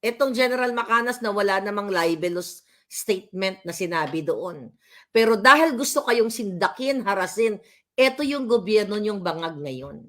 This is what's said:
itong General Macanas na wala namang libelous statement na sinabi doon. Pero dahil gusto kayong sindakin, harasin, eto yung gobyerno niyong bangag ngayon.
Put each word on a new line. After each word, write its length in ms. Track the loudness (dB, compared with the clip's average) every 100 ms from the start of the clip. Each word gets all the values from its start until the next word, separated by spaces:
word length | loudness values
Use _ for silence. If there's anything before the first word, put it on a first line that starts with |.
itong 320 | -4 0 0
General 400 | 2 0 2 -2
Macanas 480 | -2 0 0 0 -4
na 80 | -2
wala 320 | 0 2 2
namang 320 | -2 -4 -2
libelous 720 | 0 0 0 -2 -4 -8 -14 _ _ _
statement 720 | -12 -4 -4 -4 -4 -4 -4
na 80 | -12
sinabi 560 | -6 -2 -2 -2 -4 -2
doon. 480 | -4 -4 -10 -18 _ _ -20 _
Pero 240 | 2 4 4
dahil 400 | 8 8 6 2
gusto 240 | -2 -2 0
kayong 240 | 2 2
sindakin, 720 | 0 -6 -2 -2 0 -2 -2 -2
harasin, 560 | -2 -2 0 0 0 _ _ _
eto 320 | 2 2 2 -2
yung 240 | -2 2
gobyerno 480 | 0 4 2 2 -2
niyong 240 | -4 -4
bangag 400 | -4 -4 -6 -8
ngayon. 400 | -8 -8 -10 -16